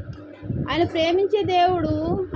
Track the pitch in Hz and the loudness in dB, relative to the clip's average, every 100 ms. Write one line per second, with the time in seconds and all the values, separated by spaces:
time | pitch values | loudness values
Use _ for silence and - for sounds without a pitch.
0 | - - - - - - - 311 339 330 | -10 -12 -14 -16 -8 -4 -2 0 0 2
1 | 320 359 392 415 359 359 349 359 311 302 | 2 2 2 2 2 4 4 4 0 -2
2 | 330 392 370 | 0 -2 -2